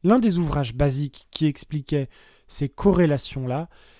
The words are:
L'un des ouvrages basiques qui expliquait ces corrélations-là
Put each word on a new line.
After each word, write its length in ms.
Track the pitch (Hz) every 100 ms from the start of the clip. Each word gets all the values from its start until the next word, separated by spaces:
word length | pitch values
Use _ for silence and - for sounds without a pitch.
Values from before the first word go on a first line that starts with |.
L'un 160 | 175 247
des 180 | 226 175
ouvrages 380 | 160 147 127 120
basiques 500 | 143 135 143 - -
qui 140 | - 156
expliquait 640 | 143 - 151 135 147 135 - - _ -
ces 220 | - 139
corrélations-là 1000 | - 196 175 170 143 - 135 127 135 170 - - _